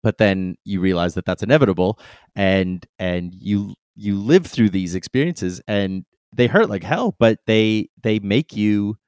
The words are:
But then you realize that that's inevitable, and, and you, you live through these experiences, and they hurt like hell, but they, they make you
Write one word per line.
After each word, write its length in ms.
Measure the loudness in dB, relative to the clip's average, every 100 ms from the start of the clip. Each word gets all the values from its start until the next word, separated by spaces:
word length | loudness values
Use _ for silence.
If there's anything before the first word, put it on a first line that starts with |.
But 160 | -2 2
then 380 | 0 0 -4 -8
you 160 | -6 -2
realize 360 | 0 2 -2 -4
that 100 | -6
that's 180 | -6
inevitable, 560 | 0 2 4 2 0 -2 -12 -20 _
and, 520 | -2 0 2 0 -4 -12 _
and 380 | -6 -4 -6 -12
you, 400 | -4 -4 -4 -14 _ -10
you 220 | -4 -4
live 300 | 4 2 2
through 220 | 2 2
these 260 | 2 -4 -6
experiences, 680 | -4 -2 -2 -4 -6 -8 -4
and 380 | -2 -2 -6 -10 _ _
they 140 | 0 2
hurt 220 | 4 2
like 140 | -2
hell, 320 | -4 -2 -2 2
but 200 | 2 2 0
they, 440 | 2 2 0 -4 _
they 180 | -2 -2
make 360 | 0 -2 -2 -2
you 420 | 0 2 0 -6